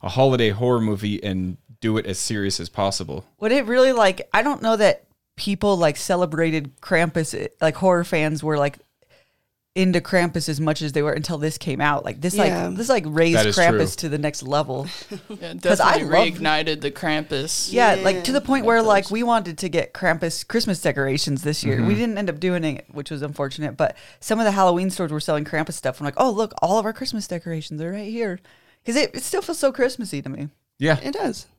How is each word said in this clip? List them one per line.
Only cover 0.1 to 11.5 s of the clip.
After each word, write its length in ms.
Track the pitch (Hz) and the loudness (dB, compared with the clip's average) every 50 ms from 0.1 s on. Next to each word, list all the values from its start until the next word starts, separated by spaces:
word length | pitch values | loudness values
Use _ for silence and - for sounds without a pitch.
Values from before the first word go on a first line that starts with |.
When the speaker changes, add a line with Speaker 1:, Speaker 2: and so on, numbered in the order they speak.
| - 131 131 135 131 120 117 107 | 0 2 4 4 4 4 2 2
Speaker 1:
horror 320 | 95 104 123 123 123 120 | 2 0 2 2 2 2
movie 420 | 110 107 104 98 104 104 104 - - | 2 0 -2 -2 -2 -4 -4 -4 -4
and 340 | 101 95 92 92 92 90 - _ _ 113 _ | -4 -4 -2 -4 -4 -6 -10 _ _ -16 _
do 180 | - 110 110 110 | -2 0 0 0
it 80 | 107 | -2
as 140 | 101 95 - | -4 -6 -6
serious 400 | - - 113 104 98 98 95 - | -4 -4 -4 -2 -2 -2 -4 -4
as 80 | 87 85 | -8 -8
possible. 580 | _ - 98 98 98 - 92 78 - - - _ _ _ | _ -2 0 0 0 -2 -6 -8 -10 -12 -12 _ _ _
Speaker 2:
What 140 | 208 220 | -2 0
it 140 | 240 285 254 | 0 0 2
really, 260 | 208 240 254 254 262 262 | 2 4 4 4 4 6
like, 340 | 233 214 190 190 190 - _ - | 4 4 2 2 0 -8 _ 0
I 80 | 202 233 | 0 2
don't 180 | 294 285 - | 2 -2 0
know 140 | - 226 226 | 0 0 2
that 300 | 208 214 185 - - _ _ _ _ _ _ _ - | 4 4 4 4 2 _ _ _ _ _ _ _ -8
people, 400 | - 202 202 190 - 202 196 175 | -4 -4 -2 0 2 2 2 4
like, 180 | 170 156 147 - | 4 2 2 0
celebrated 800 | - - 190 180 180 165 151 156 165 165 156 160 143 135 - _ | -2 -2 0 0 0 0 0 0 0 2 0 -2 -4 -6 -14 _
Krampus, 680 | - - 190 165 170 165 - 175 160 - - - - - _ _ | -4 0 2 2 2 2 0 -2 -2 -2 -4 -8 -8 -8 _ _
like, 140 | - 160 151 | 0 0 0
horror 280 | - 190 190 180 170 170 | 2 2 4 4 4 2
fans 400 | - - 160 151 151 156 147 151 | 0 0 0 0 0 -2 -2 -2
were, 140 | 156 156 147 | -2 0 0
like, 200 | 143 143 - - _ _ _ _ _ _ _ _ _ _ _ _ _ _ _ _ _ _ _ | 0 0 -2 -6 _ _ _ _ _ _ _ _ _ _ _ _ _ _ _ _ _ _ _
into 280 | 185 190 185 180 175 | 2 2 4 4 2
Krampus 480 | - - - 180 175 170 - 170 151 - | 0 2 2 2 2 2 -2 -4 -4 -4
as 100 | 156 139 | -4 -2
much 220 | 156 156 151 - | 0 0 0 0
as 100 | 156 151 | -2 -2
they 100 | 135 156 | -2 0
were 120 | 147 151 - | 0 0 0
until 240 | 156 151 - 175 147 | -2 -2 -4 -4 -2
this 200 | 147 156 | -4 -4